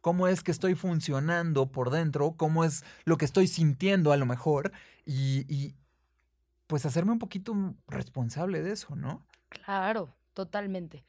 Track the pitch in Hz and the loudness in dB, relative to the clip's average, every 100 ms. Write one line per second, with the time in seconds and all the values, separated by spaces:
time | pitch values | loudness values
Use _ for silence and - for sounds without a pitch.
0 | 165 180 185 185 - 165 190 185 185 160 | 0 2 4 2 0 0 0 0 0 -2
1 | - 135 151 170 170 143 131 135 123 156 | 0 -2 0 0 0 2 0 0 0 0
2 | 160 139 147 165 160 160 165 - - - | 0 0 0 0 0 2 2 0 -8 -6
3 | - 160 147 190 185 - 156 131 190 196 | 0 2 2 4 4 4 2 2 2 4
4 | 151 143 127 123 160 143 151 - - _ | 6 4 4 0 0 0 -2 -8 -20 _
5 | - 135 135 135 135 143 139 - _ _ | -6 -2 0 0 -2 -6 -6 -10 _ _
6 | _ _ _ _ _ _ - 151 147 165 | _ _ _ _ _ _ -4 -2 0 0
7 | 190 233 202 196 196 202 190 196 - - | 0 0 -4 -8 -6 -4 -4 -8 -10 -8
8 | 123 131 117 147 185 165 175 214 - 139 | -8 -6 -6 -4 -4 -4 -4 -6 -8 -8
9 | 135 - _ _ _ - - 196 190 220 | -8 -10 _ _ _ -16 -6 -2 -2 -2
10 | 147 - _ - 190 208 202 185 165 139 | -6 -14 _ -10 -6 -6 -4 -6 -8 -16